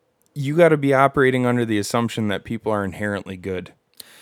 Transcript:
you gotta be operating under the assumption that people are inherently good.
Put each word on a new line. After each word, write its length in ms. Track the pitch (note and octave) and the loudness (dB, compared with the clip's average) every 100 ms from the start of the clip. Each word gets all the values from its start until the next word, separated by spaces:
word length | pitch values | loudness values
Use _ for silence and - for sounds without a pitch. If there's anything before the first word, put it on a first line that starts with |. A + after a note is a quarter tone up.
| _ _ _ | _ _ _
you 220 | D3 C#3 D#3 | -8 -2 4
gotta 200 | E3 D3 | 4 4
be 160 | C#3 | 2
operating 520 | C3+ C3+ C#3+ C3 B2+ B2 | 4 4 4 2 2 2
under 180 | B2 | 0
the 140 | A2+ G#2 | 0 -2
assumption 500 | G2 A#2+ A#2 - G#2+ | 0 -2 -2 -2 -4
that 160 | F#2+ | -4
people 260 | - A#2 A2 | -6 -6 -4
are 120 | G#2 | -2
inherently 520 | G2 F2+ G#2 G2+ - F#2+ | -4 -4 -4 -4 -8 -10
good. 360 | F#2+ F#2 F2+ _ _ - - - | -8 -8 -10 _ _ -20 -20 -20